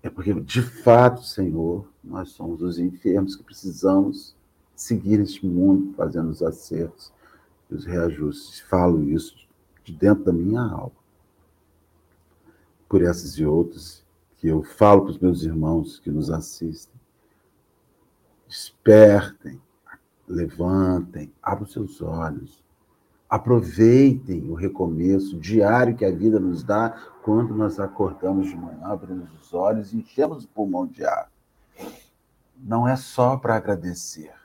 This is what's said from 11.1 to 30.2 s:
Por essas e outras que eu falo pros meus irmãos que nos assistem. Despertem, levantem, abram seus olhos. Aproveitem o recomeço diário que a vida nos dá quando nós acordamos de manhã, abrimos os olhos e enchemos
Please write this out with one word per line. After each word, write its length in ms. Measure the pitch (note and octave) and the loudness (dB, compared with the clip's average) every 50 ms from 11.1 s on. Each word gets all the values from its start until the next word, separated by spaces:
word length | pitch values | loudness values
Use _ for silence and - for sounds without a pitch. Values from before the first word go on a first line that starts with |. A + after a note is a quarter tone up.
| _ _ _ _ _ _ _ _ _ _ _ _ _ _ _ _ _ _ _ _ _ _ _ _ _ _ _ _ _ _ _ _ _ _ _ _ | _ _ _ _ _ _ _ _ _ _ _ _ _ _ _ _ _ _ _ _ _ _ _ _ _ _ _ _ _ _ _ _ _ _ _ _
Por 140 | - F#2 | 2 2
essas 300 | F2 F2 E2+ - - C#2+ | 4 2 0 -2 -8 -12
e 120 | - D#2 D#2 | -6 -2 0
outras 600 | D2 D2+ E2 E2+ - - - - - - - _ _ _ _ _ _ _ | 2 2 2 0 -2 -6 -16 -20 -20 -20 -20 _ _ _ _ _ _ _
que 100 | _ - | _ -4
eu 160 | D#2+ D#2+ D#2 | -2 -2 -2
falo 400 | D#2 - - - G#2+ G#2 G2+ G2 | -4 -8 2 4 8 8 8 8
pros 160 | - F#2 D#2+ - | 6 2 -6 0
meus 240 | F2+ F#2 E2+ - | 0 0 0 0
irmãos 560 | D#2+ D#2+ D#2+ D#2 D#2 D#2+ E2 E2 D2+ - - - | -4 -4 -2 -2 -2 0 0 -2 -4 -6 -14 -14
que 120 | _ D#2+ | _ -8
nos 200 | D2+ D#2 D2 D2+ | -6 -4 -4 -4
assistem. 640 | E2+ D#2+ D#2+ - - - E2+ E2 D#2 - - _ _ - _ _ _ _ _ _ _ _ _ _ _ _ _ _ _ _ _ _ _ _ _ _ _ _ _ _ _ _ _ | -6 -6 -8 -12 -14 -10 -10 -10 -10 -12 -18 _ _ -20 _ _ _ _ _ _ _ _ _ _ _ _ _ _ _ _ _ _ _ _ _ _ _ _ _ _ _ _ _
Despertem, 1120 | _ - - - - _ _ _ - G#2+ G#2+ G#2+ G#2 G2+ G2+ F#2 - - _ - C#2+ - - _ _ _ _ _ - - _ _ _ _ _ _ - | _ -18 -18 -18 -18 _ _ _ 8 10 12 12 10 10 6 2 -2 -12 _ -18 -18 -18 -18 _ _ _ _ _ -20 -20 _ _ _ _ _ _ -8
levantem, 1040 | F2 E2+ E2+ E2+ - - E2+ F2+ F#2+ F#2+ F#2+ F#2 F2+ F2 F2+ F2+ - - - - _ _ | -6 -6 -6 -6 -6 -4 -2 0 2 2 2 2 0 -2 -4 -6 -12 -14 -16 -16 _ _
abram 240 | - - - - G#2+ | -6 -6 -6 -6 -8
seus 340 | - - A#2+ G#2 F#2 - - | -10 -8 -10 -10 -10 -10 -10
olhos. 640 | E2 D#2+ D#2+ E2 D#2+ D#2 D2 B1+ C2 - _ _ _ _ _ _ _ _ _ _ _ _ _ _ _ _ | -8 -8 -6 -6 -6 -6 -8 -10 -14 -16 _ _ _ _ _ _ _ _ _ _ _ _ _ _ _ _
Aproveitem 1200 | - G#2+ - A#2 B2 A#2 - E2 D2+ F2+ A2+ A#2 B2 C3 C#3 C#3 C3 - - - F#2 D#2+ C2 C#2+ | -4 -4 2 2 2 2 2 -2 2 6 6 8 8 8 8 6 4 2 -4 -8 -8 -8 -8 -8
o 60 | E2 | -8
recomeço 800 | D#2+ F#2 G2 - - F2+ E2+ D#2+ D#2+ F2 F#2 G2 G2 G2 G2 F#2+ | -6 -6 -6 -4 -4 -4 -4 -2 -2 0 2 2 0 0 -4 -10
diário 600 | E2 D#2 F2+ A2 A2 G2+ G2+ A2+ B2 B2+ A#2 A#2 | -12 -8 0 2 2 4 4 4 2 2 0 0
que 80 | A#2 G#2+ | 0 -2
a 80 | F#2+ | -2
vida 260 | F2+ E2 G2 A2+ G#2+ G2+ | -2 0 0 2 2 2
nos 240 | F#2 F#2 F2 D#2+ | 0 -2 -4 -6
dá 280 | - - G2+ G#2+ A2+ A#2 - - - - - - - | -4 -2 0 0 0 -2 -4 -10 -20 -20 -20 -8 -2
quando 320 | G#2+ G#2+ A2+ A#2 A2 G#2+ | 0 0 0 0 -2 -2
nós 240 | G#2+ G#2+ G#2 G#2 - | -2 -4 -4 -4 -6
acordamos 680 | G2 F#2+ - - G#2 F2+ - - - F#2 F#2+ G2 F#2+ | -8 -8 -4 -4 -4 -4 -4 -6 -4 -2 -2 -2 -2
de 100 | F#2+ F2 | -4 -8
manhã, 280 | E2+ E2+ E2 D#2 D2+ D#2+ | -12 -14 -14 -16 -16 -12
abrimos 440 | F#2+ G#2 F#2 - F2 F#2 F2+ F2 D#2+ D#2+ D#2+ | -10 -10 -10 -10 -12 -14 -14 -14 -16 -20 -20
os 120 | _ _ | _ _
olhos 400 | - F2 F#2+ G2+ A2 A2+ G#2 G2 | -6 -2 -2 0 -2 -2 -6 -8
e 40 | A2+ | -10
enchemos 480 | A2+ G#2+ _ _ B2+ | -10 -10 _ _ -2